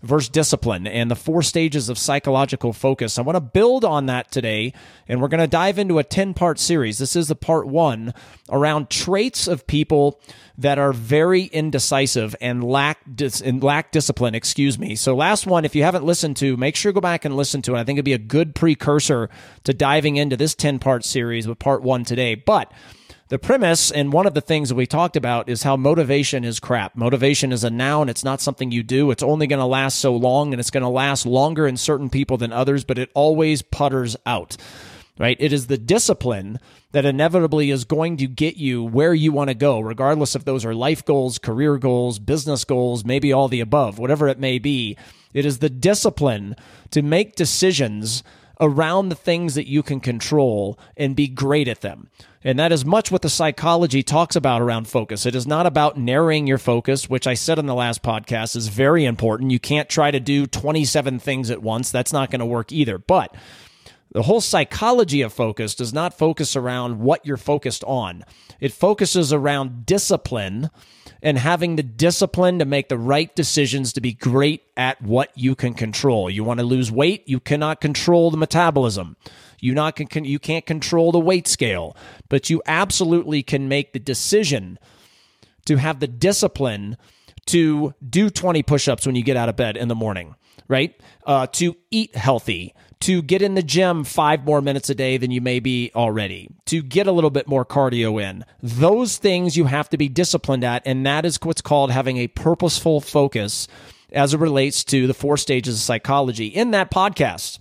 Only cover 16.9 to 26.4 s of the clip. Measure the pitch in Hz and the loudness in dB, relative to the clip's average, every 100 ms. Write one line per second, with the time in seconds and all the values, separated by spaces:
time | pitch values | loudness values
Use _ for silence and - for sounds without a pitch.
16.9 | 196 180 170 - 135 139 139 120 123 117 | 0 0 -2 -2 -2 -2 -4 -4 -4 -2
17.9 | 143 143 127 110 143 165 143 165 151 - | -2 0 0 0 0 0 2 2 2 2
18.9 | 147 - 131 113 - - - - 135 135 | 2 2 0 0 -8 -20 -8 -4 0 2
19.9 | 151 147 143 147 127 156 - 151 139 135 | 2 2 0 0 0 -2 0 -2 0 0
20.9 | 123 - 135 117 117 110 113 - 135 127 | 0 0 -2 -2 -4 -6 -4 0 0 0
21.9 | 127 117 120 123 110 - 208 110 - - | -2 -2 -2 0 -2 2 2 0 -12 -20
22.9 | - _ - _ 135 - 269 190 165 - | -20 _ -20 _ -8 2 2 4 2 2
23.9 | 147 143 147 196 147 - 156 143 123 123 | 0 0 2 2 0 -2 -2 0 -2 0
24.9 | 151 175 165 127 120 117 117 143 135 131 | 0 0 0 -2 -4 -2 -4 0 2 4
25.9 | 160 139 143 139 135 | 4 4 2 0 -2